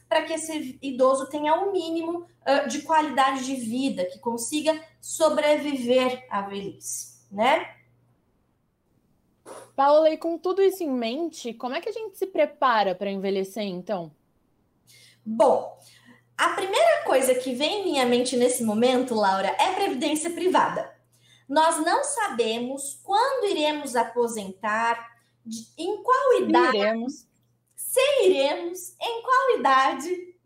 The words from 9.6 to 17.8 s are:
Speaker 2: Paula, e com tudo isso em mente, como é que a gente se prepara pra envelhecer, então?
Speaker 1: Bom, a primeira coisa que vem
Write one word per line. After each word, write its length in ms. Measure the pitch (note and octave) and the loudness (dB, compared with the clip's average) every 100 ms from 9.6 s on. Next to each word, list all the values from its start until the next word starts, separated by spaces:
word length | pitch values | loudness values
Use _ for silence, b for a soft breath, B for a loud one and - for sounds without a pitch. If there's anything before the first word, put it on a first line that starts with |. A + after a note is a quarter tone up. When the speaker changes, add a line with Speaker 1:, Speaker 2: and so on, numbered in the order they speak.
| - - | -8 2
Speaker 2:
Paula, 340 | C#4 D4+ D#4 | 4 6 4
e 60 | D#4 | 2
com 220 | E4 E4 | -4 -4
tudo 240 | F4+ F#4+ | -2 2
isso 200 | F#4+ F#4+ | 2 2
em 80 | D#4+ | -4
mente, 600 | B3+ A3+ C4+ E4 - A#3+ | -4 -4 -4 -6 -8 -12
como 220 | A3+ B3+ | -8 -8
é 60 | D4+ | -6
que 80 | G#4+ | -8
a 40 | |
gente 260 | A4 A4 - | -10 -10 -8
se 80 | F#4+ | -4
prepara 680 | - D4 - C4 A3 G3 | 0 0 2 2 4 2
pra 160 | F3+ G3+ | -2 -4
envelhecer, 520 | G3 G3 F#3+ F#3+ A3 | -4 -2 -2 -4 -6
então? 480 | G3+ F3+ F3 F#3+ E3 _ _ _ _ _ _ _ _ b b b | -8 -8 -8 -8 -8 _ _ _ _ _ _ _ _ b b b
Speaker 1:
Bom, 540 | G#3+ A3 C4+ - - - b b b b b - | -4 2 4 4 -2 -14 b b b b b -2
a 120 | E4+ | 0
primeira 540 | F#4 F#4 A4+ E5 - | 0 0 4 4 4
coisa 300 | - C4 B3+ | 2 2 2
que 200 | B3+ C4+ | 0 0
vem 280 | A#3+ D4+ G#4 | -2 -2 -2